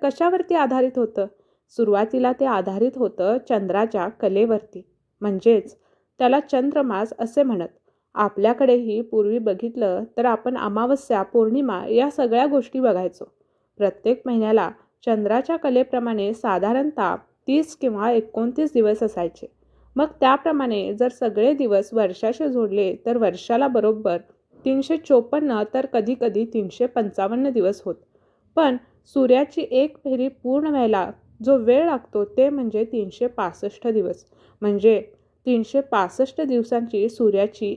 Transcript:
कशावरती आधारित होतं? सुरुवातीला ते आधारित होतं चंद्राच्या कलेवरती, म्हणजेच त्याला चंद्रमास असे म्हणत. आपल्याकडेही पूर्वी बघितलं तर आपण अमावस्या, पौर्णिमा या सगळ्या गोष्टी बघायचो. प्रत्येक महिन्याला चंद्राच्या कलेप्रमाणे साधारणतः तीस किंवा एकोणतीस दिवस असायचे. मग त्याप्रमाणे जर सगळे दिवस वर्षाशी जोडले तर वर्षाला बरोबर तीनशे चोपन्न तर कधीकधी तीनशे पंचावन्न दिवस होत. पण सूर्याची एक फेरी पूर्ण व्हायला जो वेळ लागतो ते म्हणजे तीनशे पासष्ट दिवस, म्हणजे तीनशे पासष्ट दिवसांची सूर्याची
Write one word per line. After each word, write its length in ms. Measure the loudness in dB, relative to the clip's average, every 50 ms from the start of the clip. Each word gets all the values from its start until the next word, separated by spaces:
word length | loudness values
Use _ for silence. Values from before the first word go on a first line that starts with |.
| -4
कशावरती 520 | -4 -2 0 0 0 0 0 -2 0 0
आधारित 420 | 0 2 2 2 0 0 0 0 -2
होतं? 280 | -2 -2 -2 -4 -4 -4 _ _ _ _ _ _ _ _ -4 -2
सुरुवातीला 540 | 0 2 2 2 2 0 0 0 0 0 0
ते 120 | 0 0
आधारित 500 | 0 0 -2 -2 -2 -2 0 0 0 0
होतं 420 | -2 -4 -4 -2 -2 0 0 0 -2 -2 -2
चंद्राच्या 600 | -2 -2 -2 0 0 0 0 0 -2 -4 -4 -4 -6 -4
कलेवरती, 600 | -2 0 2 2 2 2 0 -2 -4 -8 -20 -20 -20 _ _ _ _ _ _ -6 -4
म्हणजेच 520 | -4 -4 0 2 4 4 4 2 -4 -16 _ _ _ _ _ _ _ _ 0
त्याला 200 | 0 2 2 2 0
चंद्रमास 680 | 0 -2 0 0 0 0 0 0 0 -2 -2 -4 -6 -6 -8
असे 240 | -8 -2 0 0 2
म्हणत. 260 | 2 0 -4 -4 -8 _ _ _ _ _ _ _ _ -2
आपल्याकडेही 840 | -2 -2 -2 0 2 2 2 2 2 2 4 4 2 0 -2 -4 -4 -4
पूर्वी 360 | -2 0 0 0 2 0 0
बघितलं 680 | 0 -2 -2 -2 -6 -8 -4 -2 -2 -2 -2 -4 -6 -8 -4
तर 80 | -2 0
आपण 320 | 0 0 0 -2 -6 -6
अमावस्या, 680 | -4 -4 -4 -2 -2 0 0 0 -2 0 -2 -2 -2 -2
पौर्णिमा 560 | 0 2 2 2 2 2 0 -2 -2 -4 -6 -4 0
या 220 | 2 2 2 0
सगळ्या 360 | 0 -2 -2 0 2 2 2
गोष्टी 340 | 2 2 0 -2 -2 -6 0
बघायचो. 440 | 0 2 2 2 -2 -6 -8 -10 -20 -20 _ _ _ _ _ _ _ _ _ -2
प्रत्येक 400 | -2 -2 -2 -2 -2 -2 -2 -2 -2
महिन्याला 440 | -4 -2 0 0 2 2 2 2 0 -6 _ _ _ _ _ -2
चंद्राच्या 500 | -2 -2 0 0 0 0 0 0 -2 -4
कलेप्रमाणे 760 | -2 -2 0 2 2 2 0 -2 -4 -4 -2 -4 -2 -2 -4 -4
साधारणतः 840 | -4 -2 -2 0 0 0 0 0 0 0 -2 -2 -2 -2 -2 -2 -4 -8 _ _ _ -4 0
तीस 260 | 0 0 0 -2 -6
किंवा 340 | -4 -4 -2 -2 0 0 0 0
एकोणतीस 600 | 0 -2 -2 -6 -4 -4 -4 -2 -2 -4 0 2
दिवस 280 | 2 2 2 2 0 -2
असायचे. 440 | -4 -4 -4 -6 -6 -6 -10 -20 -20 _ _ _ _ _ _ _ _ -2
मग 160 | -2 -2 -2 0 0
त्याप्रमाणे 720 | 2 2 2 2 2 -2 -2 0 0 -2 -2 -2 -2 -4 -2
जर 140 | 0 -2 -2
सगळे 420 | -2 -2 -4 -2 0 2 2 2 2
दिवस 380 | 2 0 2 2 2 0 0 -2
वर्षाशी 540 | 0 0 0 -2 -2 -4 -4 -2 -2 -2 -2
जोडले 460 | 0 0 -2 0 0 0 0 0 -2 -4 -4
तर 100 | -2 0
वर्षाला 520 | 2 2 0 0 -2 -4 -2 0 2 2 2
बरोबर 480 | 2 2 2 2 0 0 -2 -2 -4 -4 -6 _ _ _ _ _ _ _ -2
तीनशे 320 | -2 0 0 0 -2 -2 -4
चोपन्न 640 | 0 4 2 2 4 2 -2 -2 -2 -2 -2 -2 -4 -2 -2
तर 120 | -4 -4
कधीकधी 580 | -2 -2 -2 -2 -2 -2 -2 -2 -2 -2 -2 -4
तीनशे 420 | -2 -4 -4 -4 -4 -4 -4 -4
पंचावन्न 640 | -2 -2 -2 -4 -4 -2 -4 -4 -2 -2 -2 -2 -2
दिवस 320 | 0 0 0 0 -2 -4 -8
होत. 100 | -10 -10 -10 _ _ _ _ _ _ _ _ _ _ 0
पण 200 | 2 2 2 0 -2 -8 _ _ _ _ _ 0
सूर्याची 520 | 0 4 4 4 4 4 0 -2 -6 -6 0 2
एक 240 | 2 2 2 -2
फेरी 320 | -8 -6 -6 -4 -2 -2 -4 -6
पूर्ण 340 | _ -4 -2 0 0 0 0
व्हायला 420 | 0 0 2 2 2 0 -2 -4 -8 _ _ _ _ -6
जो 160 | 2 2 2 4
वेळ 260 | 4 4 4 4 4
लागतो 380 | 2 -2 -4 -6 -6 -4 -4 -4
ते 220 | -2 2 2 2 2
म्हणजे 360 | 2 -2 -4 -4 -2 -4 -4
तीनशे 420 | -2 -4 -6 -6 -6 -6 -6 -6 -4
पासष्ट 580 | -4 -4 -6 -6 -6 -8 -10 -10 -10 -6 -4 -2
दिवस, 360 | 0 0 0 -2 -6 -10 _ _ _ _ _ _ _ -4 -2
म्हणजे 380 | -2 -2 4 4 4 4 4 -2 -8 -20 _ _ _ _ _ -2
तीनशे 340 | 0 0 0 0 0 -2 -2 -2
पासष्ट 580 | 0 0 -2 -2 -2 -2 -4 -4 -4 -2 -6
दिवसांची 680 | -4 -2 0 -2 -2 0 -2 -4 -4 -2 -2 -2 -2 -2
सूर्याची 680 | -2 0 0 2 2 2 0 0 -2 -6 -6 -6 -6